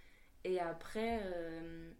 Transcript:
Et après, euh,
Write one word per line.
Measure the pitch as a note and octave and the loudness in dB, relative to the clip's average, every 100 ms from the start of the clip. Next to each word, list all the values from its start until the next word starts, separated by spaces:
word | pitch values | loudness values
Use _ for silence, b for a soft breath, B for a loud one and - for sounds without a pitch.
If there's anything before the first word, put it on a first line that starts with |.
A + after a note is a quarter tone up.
| B B B - | B B B -4
Et | F#3 F3+ | 2 4
après, | E3+ E3 - A3 A3+ A3+ | 4 0 -2 2 4 4
euh, | F#3+ F3 E3+ E3 E3 E3 E3 | 2 0 -2 -2 -4 -6 -10